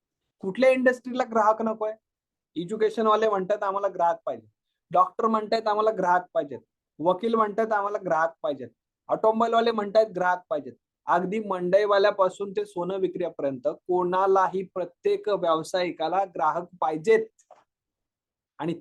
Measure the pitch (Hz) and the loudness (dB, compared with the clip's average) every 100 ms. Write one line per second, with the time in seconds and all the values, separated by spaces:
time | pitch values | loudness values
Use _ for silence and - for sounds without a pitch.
0 | _ _ _ _ 190 185 262 262 254 247 | _ _ _ _ -8 2 4 4 4 0
1 | 254 254 240 226 214 220 220 220 214 214 | -2 -4 -2 2 2 2 0 -2 -4 -6
2 | _ _ _ _ _ 156 175 214 214 226 | _ _ _ _ _ -10 -6 0 0 2
3 | 220 214 220 202 185 208 202 190 196 180 | 2 4 4 0 -2 -2 -2 -2 -2 0
4 | 170 165 - 120 107 _ _ _ - 170 | 0 0 -6 -10 -12 _ _ _ -2 2
5 | 185 - 226 220 214 226 220 208 220 190 | 2 2 0 0 0 -2 0 0 0 0
6 | 180 180 180 165 147 117 _ _ _ - | 2 2 0 -6 -6 -8 _ _ _ -4
7 | 165 180 226 226 214 202 220 208 202 202 | -2 0 0 0 0 0 -2 0 -2 -4
8 | 180 156 165 - 156 135 117 _ _ _ | -2 0 0 -2 -8 -6 -10 _ _ _
9 | - 147 220 220 233 233 233 226 208 214 | -4 0 2 2 2 2 2 0 0 2
10 | 220 180 180 180 - 151 127 - _ _ | 2 0 0 0 -2 -6 -8 -16 _ _
11 | - 170 185 220 208 185 180 196 208 202 | 0 0 0 -4 -4 -4 2 2 4 4
12 | 208 202 185 185 202 190 202 - 175 190 | 2 2 0 0 -8 -6 -6 -6 -6 -2
13 | 180 175 170 - 143 131 143 170 - 180 | -4 -4 -8 -4 -4 -4 -6 -6 -2 0
14 | 180 185 196 196 180 185 185 185 175 _ | 0 2 4 4 2 -2 -8 -8 -10 _
15 | 202 202 208 196 170 160 156 185 180 151 | -2 -2 -2 -2 2 0 0 -4 -4 -4
16 | 160 185 190 170 156 165 180 - 160 160 | -4 -2 -2 -2 -2 -2 -6 -6 -4 -2
17 | 170 220 220 _ _ - _ _ _ _ | 2 2 2 _ _ -20 _ _ _ _
18 | _ _ _ _ _ - 156 165 | _ _ _ _ _ -10 -6 -4